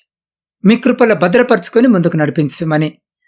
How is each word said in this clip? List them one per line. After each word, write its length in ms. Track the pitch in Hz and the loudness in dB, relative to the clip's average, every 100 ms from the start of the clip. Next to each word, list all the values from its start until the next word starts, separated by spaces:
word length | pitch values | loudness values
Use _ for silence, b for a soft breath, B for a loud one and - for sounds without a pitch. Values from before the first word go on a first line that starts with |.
| _ _ _ _ _ _ | _ _ _ _ _ _
మీ 120 | 190 240 | 0 2
కృపలో 400 | - 247 226 190 | 0 0 0 0
భద్రపరుచుకొని 720 | 175 240 247 220 - 226 254 | 0 0 2 0 0 0 2
ముందుకు 300 | 196 170 160 | 2 0 -2
నడిపించుమని, 720 | 147 165 147 - 160 151 156 - _ _ | -2 -2 -2 -2 -2 -2 -4 -8 _ _